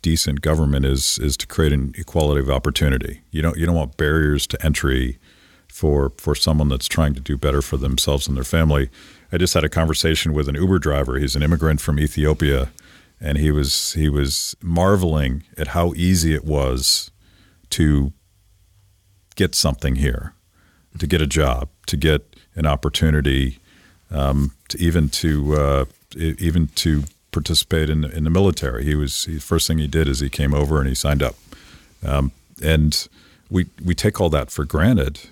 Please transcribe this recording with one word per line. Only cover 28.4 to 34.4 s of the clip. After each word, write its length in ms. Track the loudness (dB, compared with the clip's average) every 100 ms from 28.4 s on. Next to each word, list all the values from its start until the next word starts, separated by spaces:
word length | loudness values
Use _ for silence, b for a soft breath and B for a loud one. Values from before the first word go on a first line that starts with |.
| 2 2 -4 -2 0
He 100 | 0
was, 300 | -2 -4 -6
the 140 | -8
first 280 | -2 -2 0
thing 100 | 0
he 100 | 0
did 200 | 0 0
is 140 | 0
he 80 | -4
came 240 | -2 0
over 260 | 2 2 0
and 80 | 0
he 80 | -2
signed 260 | 0 0
up. 140 | 0 -6 -20 B B B B B
Um, 300 | -2 0 0 -4 _ -6
and 460 | 0 2 2 0 -8 b b b b
we, 160 | -2 -2 -6
we 100 | -4
take 280 | 0 0 2
all 80 | 0
that 220 | 2